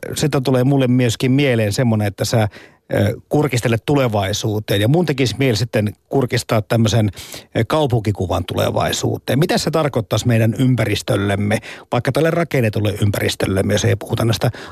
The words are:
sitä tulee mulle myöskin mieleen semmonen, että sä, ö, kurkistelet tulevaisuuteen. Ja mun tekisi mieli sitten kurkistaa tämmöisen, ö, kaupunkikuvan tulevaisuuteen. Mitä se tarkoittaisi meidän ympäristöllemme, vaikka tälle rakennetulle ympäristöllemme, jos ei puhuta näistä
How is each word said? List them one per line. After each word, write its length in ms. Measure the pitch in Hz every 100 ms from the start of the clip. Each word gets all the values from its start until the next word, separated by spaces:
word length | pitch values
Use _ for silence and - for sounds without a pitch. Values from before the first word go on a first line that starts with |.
| - -
sitä 260 | 151 143
tulee 220 | 131 127
mulle 240 | 127 139 127
myöskin 440 | 127 123 101 131
mieleen 420 | 135 143 117 104
semmonen, 340 | 98 120 107 104
että 180 | - 113
sä, 220 | 113 104 - - _ -
ö, 220 | 98 101 - -
kurkistelet 540 | 147 147 127 117 113 -
tulevaisuuteen. 960 | 143 123 104 95 - 113 104 107 101
Ja 60 | 110
mun 180 | 160 160
tekisi 300 | 135 127 110
mieli 200 | 135 107
sitten 360 | 123 117 104 - -
kurkistaa 520 | 139 123 120 - 113
tämmöisen, 500 | - 117 110 120 107 - - - - -
ö, 60 | 113
kaupunkikuvan 800 | 156 143 120 107 101 90 90 90
tulevaisuuteen. 960 | - - - - - - - - 127
Mitä 180 | 180 233
se 140 | -
tarkoittaisi 560 | 160 147 - - 113 123
meidän 280 | 113 113 113
ympäristöllemme, 1000 | 131 120 104 104 - 101 101 98 104 110 - - -
vaikka 200 | 120 -
tälle 200 | 135 165
rakennetulle 640 | 170 170 139 110 104 104 -
ympäristöllemme, 720 | 104 - 107 - 98 95 98
jos 120 | 101 110
ei 100 | 101
puhuta 300 | - 120 113
näistä 260 | 104 127 - -